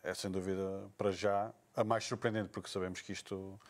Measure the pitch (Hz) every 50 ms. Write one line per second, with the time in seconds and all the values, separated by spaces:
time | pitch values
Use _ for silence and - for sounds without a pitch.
0 | - 85 90 - - 98 92 95 90 98 95 95 95 95 95 98 101 101 - -
1 | 101 101 92 - 107 101 98 101 104 113 - - _ _ _ - 110 107 113 110
2 | - - 123 107 - 117 107 110 101 92 - 98 - - - 98 92 92 92 -
3 | - - 95 - - - 98 95 95 95 95 101 -